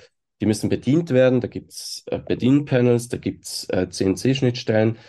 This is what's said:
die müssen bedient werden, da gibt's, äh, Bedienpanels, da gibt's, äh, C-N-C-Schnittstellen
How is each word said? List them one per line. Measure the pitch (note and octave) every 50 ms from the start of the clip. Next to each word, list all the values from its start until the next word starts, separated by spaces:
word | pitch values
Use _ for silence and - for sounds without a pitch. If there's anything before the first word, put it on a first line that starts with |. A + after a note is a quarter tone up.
| - _ _ _ _ _ _ _
die | G2+
müssen | G#2+ G#2+ - - G2+
bedient | B2+ - - B2 C#3+ E3+ E3+ -
werden, | B2+ B2+ C3 B2+ B2+ B2
da | - -
gibt's, | - - - - - - - - - - - -
äh, | - -
Bedienpanels, | - - F2+ - A2 B2+ C#3 D3 C#3+ - C3+ B2 B2 B2 A#2+ A#2 A#2+ -
da | -
gibt's, | - - F#2+ F2+ - - - - - - -
äh, | - F#2 F#2 F2+
C-N-C-Schnittstellen | - - G2 F#2+ F#2 - - B2+ C3+ C3+ C3+ B2 B2 - - - A2 A2 A2 A2 A2+ - -